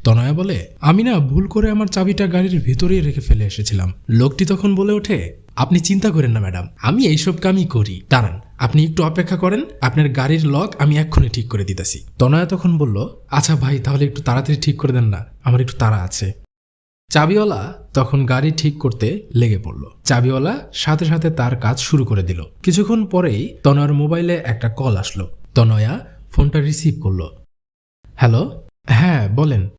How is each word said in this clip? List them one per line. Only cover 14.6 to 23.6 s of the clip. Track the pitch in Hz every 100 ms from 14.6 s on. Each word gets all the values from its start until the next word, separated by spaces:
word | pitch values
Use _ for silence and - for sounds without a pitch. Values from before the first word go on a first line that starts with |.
ঠিক | - 143
করে | 135
দেন | 127 113
না, | 95 107 -
আমার | 131 123
একটু | 127
তাড়া | - 113 107
আছে।" | 92 - 95 - - _ _ _ _ _ _
চাবিওয়ালা | 156 156 208 214 98 117 - -
তখন | 131 120 139 127
গাড়ি | 127 151 156
ঠিক | 156 147
করতে | 135 110 110 202 - 117
লেগে | 120 98
পড়ল। | - - 69 -
চাবিওয়ালা | - 123 127 131 151 269 -
সাথে | - - 156 160
সাথে | 165 160
তার | 160 123 117
কাজ | 110 123
শুরু | - 147 113
করে | 104
দিল। | 87 85 78 -
কিছুক্ষণ | - 180 196 226 196
পরেই | 180 180 104 143 -